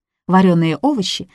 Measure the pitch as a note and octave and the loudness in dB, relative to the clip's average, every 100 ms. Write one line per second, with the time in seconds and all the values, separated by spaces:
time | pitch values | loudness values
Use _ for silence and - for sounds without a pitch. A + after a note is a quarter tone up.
0 | _ _ - F#3 F#3+ E3+ E3 D#3 C#4 C4+ | _ _ 0 2 4 2 0 -2 -2 -2
1 | F3+ - F#3 | -4 -8 -12